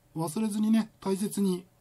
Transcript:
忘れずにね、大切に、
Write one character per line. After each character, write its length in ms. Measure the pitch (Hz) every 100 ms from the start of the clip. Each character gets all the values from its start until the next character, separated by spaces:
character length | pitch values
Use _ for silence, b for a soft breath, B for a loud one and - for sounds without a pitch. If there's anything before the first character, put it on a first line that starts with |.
| _ 160
忘 240 | 165 226
れ 80 | 220
ず 140 | 208
に 100 | 214
ね、 200 | 220 214 _
大 160 | 190 190
切 240 | 202 -
に、 240 | 196 180 - _